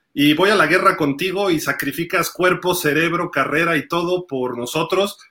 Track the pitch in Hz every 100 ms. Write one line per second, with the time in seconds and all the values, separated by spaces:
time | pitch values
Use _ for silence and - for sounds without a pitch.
0 | _ - 147 151 196 208 156 180 190 -
1 | 143 139 185 180 202 156 - - 139 139
2 | 165 180 165 - 180 170 180 175 151 147
3 | 165 170 165 143 127 143 170 156 - 170
4 | 175 180 180 135 123 120 120 156 165 185
5 | 202 - _